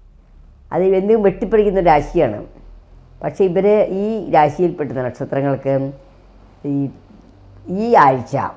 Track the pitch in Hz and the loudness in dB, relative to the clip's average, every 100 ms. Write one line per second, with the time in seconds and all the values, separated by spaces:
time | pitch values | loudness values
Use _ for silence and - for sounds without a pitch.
0 | - _ _ - - - - 165 190 190 | -20 _ _ -20 -20 -20 -8 -2 2 2
1 | 202 226 196 185 190 220 208 190 170 151 | 2 2 2 0 0 2 2 2 4 2
2 | 147 170 127 101 - - - - - - | 2 0 0 -2 -12 -20 -20 -20 -20 -20
3 | - - 151 143 190 175 202 214 175 190 | -20 -12 -8 -2 0 2 2 2 0 -2
4 | 214 220 - 160 151 147 175 - 139 127 | -4 -6 0 2 2 2 -2 -2 -6 -6
5 | 123 - 135 139 139 135 135 135 135 - | -6 -6 -6 -2 -2 -2 -2 -2 -4 -10
6 | - - - - - - 143 143 135 - | -20 -20 -20 -20 -20 -12 -4 -4 -4 -8
7 | - - - - - - - 190 233 214 | -20 -20 -20 -20 -20 -18 -10 -6 2 4
8 | 143 131 113 135 - | 4 2 -4 -6 -6